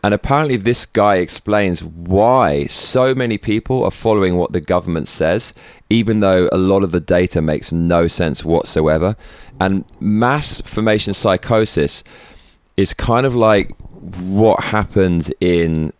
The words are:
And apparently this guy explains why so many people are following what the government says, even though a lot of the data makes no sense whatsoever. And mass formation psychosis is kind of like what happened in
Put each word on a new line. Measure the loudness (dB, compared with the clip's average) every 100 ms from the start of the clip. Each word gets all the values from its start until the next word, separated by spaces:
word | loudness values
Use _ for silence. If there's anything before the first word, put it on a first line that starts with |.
And | 0 -2
apparently | 0 0 0 0
this | 0 -2 -2
guy | 0 2 2
explains | 0 -6 -2 0 0 -2
why | -6 -14 -2 2 4 4 2 0 -2
so | -4 -2 0 0
many | 0 -2 -4
people | -2 -4 -2 -2
are | -2
following | -2 0 2 2 0
what | 0
the | -4
government | -2 -2 0 -6 -4
says, | -2 0 0 -4 -12 -20 -20 _
even | 0 2 2
though | 2 4 2
a | 2
lot | 2 2
of | 2
the | -2
data | 0 0 2 0
makes | -2 -2 -4
no | -4 0 2 2
sense | 0 -4 -4
whatsoever. | -2 -2 0 -2 0 2 0 -4 -12 -20 -20 -4
And | -2 -2 -6 -8
mass | -2 0 0 0 -2 -6
formation | -8 -4 0 0 0
psychosis | -2 0 0 0 0 0 0 -2 -4 -12 -20 -20 -20 -20 _ _ -2
is | -2 -2
kind | 0 0 0
of | 2
like | 4 4 0 -8
what | -18 -20 -16 -12 -4 2 4 4
happened | 0 -4 -2 0 2 2 -2 -2
in | 0 2 0 0 -4 -6